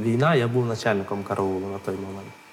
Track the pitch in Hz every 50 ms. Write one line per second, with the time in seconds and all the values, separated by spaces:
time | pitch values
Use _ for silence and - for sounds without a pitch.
0 | 107 117 117 120 143 165 165 131 117 117 120 123 120 117 113 107 - 117 104 98
1 | 98 - 104 101 98 - 101 98 98 95 95 92 95 98 98 98 - 98 95 98
2 | 95 92 95 98 98 - - - - -